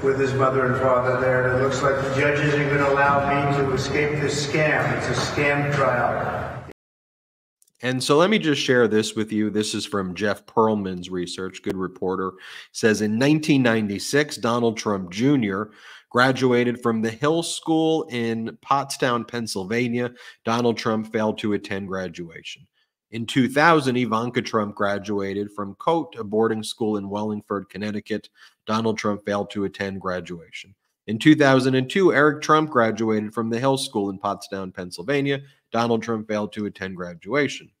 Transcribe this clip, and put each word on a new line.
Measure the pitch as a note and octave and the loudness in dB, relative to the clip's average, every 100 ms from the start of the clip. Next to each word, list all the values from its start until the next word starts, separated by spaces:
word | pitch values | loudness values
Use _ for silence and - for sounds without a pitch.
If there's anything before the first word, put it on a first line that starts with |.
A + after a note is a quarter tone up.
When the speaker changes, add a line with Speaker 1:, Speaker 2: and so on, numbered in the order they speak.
Speaker 1:
with | C3+ C3 | 2 2
his | C3+ | 0
mother | B2 C3+ C3+ B2+ | 2 2 2 0
and | B2 | 2
father | C3 B2 B2+ B2 | 2 2 2 0
there, | C3 B2+ B2+ | 2 2 2
and | B2+ | 2
it | |
looks | C3+ - | 0 2
like | C#3 C3+ | 0 0
the | C3+ | 0
judges | C3 D3 D3 D3+ | 0 2 2 2
are | C#3+ C#3+ | 2 2
gonna | C#3+ C#3+ | 2 2
allow | C#3 C#3+ C#3 C#3 | 4 4 4 2
me | C#3+ C#3+ C#3+ | 0 2 0
to | C3+ | 0
escape | C3 - C#3 D3 D3 | 0 -2 0 0 0
this | C#3 - - | -2 -2 -2
scam. | D#3+ D3+ C#3 B2+ A#2+ | 0 2 2 0 -2
It's | - | -2
a | B2 | -2
scam | - - D3 C#3+ C#3+ | -2 0 0 2 0
trial. | C#3+ C3+ B2 - - - - - - - - _ _ _ _ _ _ _ _ _ _ | 2 2 2 0 -2 -4 -6 -8 -10 -16 -20 _ _ _ _ _ _ _ _ _ _
Speaker 2:
And | B2 B2+ | -4 -2
so | B2+ D3 | 2 4
let | F#3 | 6
me | G#3+ | 4
just | D#3 C#3 | 2 0
share | - B2+ A2+ | 4 4 6
this | G#2+ A2 - | 4 0 -4
with | G#2+ | -2
you. | G#2+ G#2+ | 0 0
This | G2+ G#2+ | 0 -2
is | G#2+ | -4
from | - G#2 F#2 | -4 -4 -4
Jeff | F2+ G#2 G2 - | -2 -2 -2 -4
Pearlman's | - A2 G#2+ F#2+ F2+ F2+ | 2 2 2 -2 -6 -6
research, | F#2 F2 - F#2 - | -6 -6 -8 -10 -8
good | G#2 F#2+ | -6 -4
reporter. | F#2 F#2 F#2 F#2 F#2+ F#2 - - - | -6 -4 -4 -2 -4 -8 -18 -20 -16
Says, | - A2+ G#2 | 0 2 2
"In | G#2+ A2 | 0 0
nineteen | C#3 D#3 D3+ C#3 | 2 2 4 4
ninety-six, | B2 A2+ G#2+ G2 - C#3 D3 - | 4 2 -2 -6 0 0 0 -2
Donald | A#2 A#2+ A#2 A2 | -2 0 0 -2
Trump | A2+ G2 F2+ | -4 -4 -4
Junior | F#2 C3 D3 G#2 F#2+ G#2+ - - - _ | 0 2 2 0 -4 -8 -12 -20 -20 _
graduated | A#2+ B2+ C3 C3 C3 A#2+ A#2+ | 2 2 4 2 4 2 0
from | A#2+ A2+ | -2 0
the | A2 | -2
Hill | A2 D3 E3 | -2 0 0
School | E3 - - D#3+ D#3+ D#3+ | -2 -6 0 2 2 0
in | A#2 A#2+ A#2 A2+ A2+ - | -2 -4 -2 -2 -6 -10
Pottstown, | - C#3 C3+ - C3 A#2 A2+ | 0 0 0 -2 0 0 -4
Pennsylvania. | A#2+ A2 G2+ F#2+ A#2 B2 A#2+ A#2+ A#2+ - - | -8 -6 -6 -2 -2 0 -2 -4 -8 -20 -10
Donald | - A#2 A#2+ A2 | -2 0 0 0
Trump | A#2+ A2 A2 | -2 -2 -2
failed | A2+ G#2+ G#2+ | -2 -2 -2
to | G#2+ | -2
attend | G2+ - G2 G2 | -2 -4 -8 -6
graduation. | F#2+ F#2 E2 E2+ D#2 - - _ _ _ _ _ | -6 -8 -10 -14 -14 -18 -18 _ _ _ _ _
In | A2+ A2+ | -10 -2
two | C#3 A#2+ | 2 4
thousand, | C#3 D#3+ D#3+ C3 B2 | 4 6 6 4 0
Ivanka | A#2+ A2+ A#2+ B2+ | 0 0 0 -2
Trump | G#2 A2+ G#2 | 0 -2 -2
graduated | - G2+ G2+ G2 G2+ G2 G2 G#2 | -2 -2 -2 -2 -2 -2 -4 -6
from | - G2+ | -8 -10
Cote, | G2 - E3 D3 A#2+ | -4 -2 -2 -2 -10
a | |
boarding | G#2 G#2+ A2+ A2 | -4 0 2 0
school | - - A2 G#2 | -6 -4 -2 -2
in | G2 | -4
Wallingford, | G2+ G#2+ G#2+ - G2+ F#2+ | -6 -4 -6 -6 -8 -8
Connecticut. | F#2+ G#2 G#2 - G#2+ - _ - _ | -8 -6 -8 -6 -8 -8 _ -20 _
Donald | - A2 A2+ D#3 | -4 0 0 0
Trump | G#2+ G2+ G#2 | -2 -4 -2
failed | G2+ G2 | -4 -2
to | G#2 | -4
attend | G2 - G2 G2 | -4 -4 -6 -6
graduation. | F#2 F2+ F2 F2 D#2+ - - _ _ _ - | -6 -6 -8 -14 -14 -18 -18 _ _ _ -6
In | G#2+ | 2
two | D#3 | 4
thousand | D3+ C#3 C3+ C3 | 6 6 6 4
and | C3 B2+ | 2 0
two, | G3 F3+ | 2 4
Eric | B2 D3+ D3+ | 6 4 2
Trump | - D#3 D#3 | 2 2 4
graduated | B2 A2+ G#2+ A2+ G#2+ G#2 | 2 2 2 0 0 -2
from | A#2 A2+ | -4 -4
the | A#2 | 0
Hill | C3+ C3+ | 0 0
School | - A2 G2+ | -2 -2 -4
in | F#2+ | -4
Pottstown, | G#2 F#2+ - G2 F#2+ | -4 -6 -6 -8 -8
Pennsylvania. | F#2 F2+ F2 F#2 C#3+ C#3 C#3 C#3 _ _ | -10 -12 -10 -2 -2 0 -4 -6 _ _
Donald | A2+ A#2 A#2 | -2 2 0
Trump | A2+ A2+ G#2+ | 0 -6 -4
failed | G#2 G#2 | -4 -4
to | G#2+ G#2 | -6 -8
attend | - F#2+ F2+ | -6 -10 -8
graduation. | F2 E2+ F2+ C3+ C#3 - - _ | -12 -12 -6 -2 -2 -4 -16 _